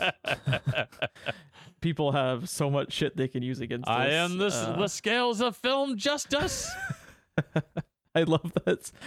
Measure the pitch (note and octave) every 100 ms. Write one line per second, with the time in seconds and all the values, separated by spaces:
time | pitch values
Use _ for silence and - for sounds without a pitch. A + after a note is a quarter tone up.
0 | F#3 - - C#3 - C#3+ - - A2+ -
1 | - - - - - - - - E3 D#3
2 | D3 C#3 C3 B2+ F3+ - D3 C#3+ C3 -
3 | D3+ - C3 B2+ B2 B2+ B2+ A#2+ A#2+ A#2
4 | C3+ D#3 F3 F3+ G3+ - A2+ E3+ G3 -
5 | G#3 A#3 B3 A3 B3 F#3+ B3 C4+ C#4 A#3+
6 | C#4 D4 - C#4 E4+ C5 D#5+ F#5 F#5+ -
7 | - - _ - - - - - - _
8 | _ - E3 D#3+ E3+ - - - - -